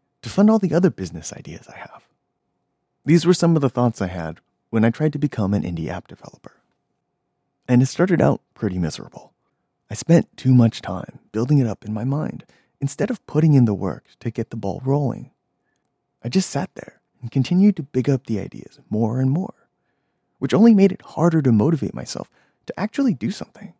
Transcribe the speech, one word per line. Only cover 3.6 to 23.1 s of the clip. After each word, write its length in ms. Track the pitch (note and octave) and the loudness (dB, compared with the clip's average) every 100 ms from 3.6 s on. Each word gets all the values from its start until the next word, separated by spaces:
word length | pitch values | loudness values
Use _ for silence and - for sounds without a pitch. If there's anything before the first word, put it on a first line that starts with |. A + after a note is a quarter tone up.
the 80 | C3+ | 2
thoughts 320 | - B2 - | 2 0 0
I 60 | F#2 | -6
had 340 | F2+ D#2+ E2 _ _ - | -6 -8 -10 _ _ -4
when 160 | A2+ A2+ | 0 0
I 40 | |
tried 220 | - D3+ | 2 -2
to 60 | C#3+ | -2
become 340 | D3 - G2 | -4 -2 -2
an 120 | G2+ | -2
indie 240 | - E2+ D2+ | -4 -6 -8
app 200 | F2+ - | -10 -14
developer. 540 | - - _ - _ _ _ _ _ _ _ _ _ _ _ - | -20 -20 _ -20 _ _ _ _ _ _ _ _ _ _ _ 2
And 140 | B2 | 2
it 40 | C3 | 2
started 340 | - F#3 D#3+ | 0 0 2
out 180 | C3+ - _ | 2 0 _
pretty 240 | - G#2+ F#2 | -6 -4 -2
miserable. 560 | D#2+ - - - - _ _ _ _ _ - | -4 -6 -14 -20 -20 _ _ _ _ _ -14
I 40 | A2 | -8
spent 380 | - E3+ - | 2 2 2
too 200 | - C3 | -4 2
much 260 | B2+ A#2 - | 4 4 0
time 380 | - F#2 - - _ | -10 -10 -12 -18 _
building 280 | G#2+ B2 D3 | -6 0 0
it 80 | A#2+ | 0
up 180 | G2 | -6
in 80 | G2+ | -10
my 120 | G#2+ | -8
mind 420 | B2+ C#3+ - - - _ _ - | -6 -6 -6 -12 -18 _ _ -8
instead 300 | C#3+ - A3 | -8 -4 -6
of 160 | A#3 - | -6 -4
putting 260 | D3 D#3+ | 2 4
in 140 | C#3+ A#2 | 6 4
the 80 | |
work 320 | F#2+ F#2+ B1+ _ _ | 0 -4 -8 _ _
to 100 | A#2+ | -10
get 180 | A#2 A2 | -8 -8
the 80 | A2+ | -8
ball 240 | G2 F2+ | -8 -6
rolling. 460 | C3 C#3+ C#3 - - _ _ _ _ _ _ _ _ _ | -2 -2 -2 -6 -14 _ _ _ _ _ _ _ _ _
I 40 | B2 | -4
just 220 | F#3 - | -2 -2
sat 200 | C#3 - - | -6 -8 -14
there 240 | - _ _ _ | -20 _ _ _
and 120 | A#2+ | -6
continued 420 | C#3 B2 F3+ G#3 | -2 0 4 4
to 80 | F#3+ | 2
big 260 | C3+ C3 B2 | -4 -4 0
up 180 | C3 - | -2 -2
the 120 | G#2+ | -6
ideas 400 | F#2 - - _ - | -6 -14 -20 _ -6
more 320 | G#2+ A2 B2+ | -2 -2 0
and 80 | C3 | -2
more, 380 | D#3 F#3 - _ _ _ _ _ _ _ - | -2 -6 -12 _ _ _ _ _ _ _ -10
which 160 | - | -2
only 180 | D3 A#3 | 4 6
made 200 | G#3 F#3+ | 6 4
it 100 | F#3 | 0
harder 400 | - - E3+ D#3+ | -10 0 2 2
to 80 | C3+ | 2
motivate 440 | A2 B2 D#3 - | 4 2 0 -4
myself 360 | - - - - _ _ _ - | -8 -12 -12 -14 _ _ _ -14
to 120 | - | -8
actually 340 | G#3 - C4+ | -6 -2 -2